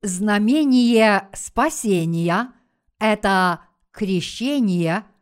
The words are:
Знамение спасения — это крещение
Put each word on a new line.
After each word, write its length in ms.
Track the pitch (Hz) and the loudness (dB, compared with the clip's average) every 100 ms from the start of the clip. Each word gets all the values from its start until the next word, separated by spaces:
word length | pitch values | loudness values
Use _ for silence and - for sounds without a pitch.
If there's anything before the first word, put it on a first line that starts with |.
| 208 | -8
Знамение 1200 | 180 208 208 214 294 294 254 240 226 220 202 - | -4 0 0 2 2 4 4 4 4 4 2 -2
спасения — 1200 | - - - 294 311 220 185 165 165 170 180 247 _ _ _ _ _ | -16 -8 -2 -2 -2 -2 0 0 -2 -2 -2 -4 _ _ _ _ _
это 640 | 220 214 208 196 185 170 _ _ _ | -2 0 0 0 0 -2 _ _ _
крещение 1120 | - 196 185 - - 247 285 220 175 165 180 208 _ | -8 -4 -2 -4 -8 -4 -2 0 0 -2 -4 -8 _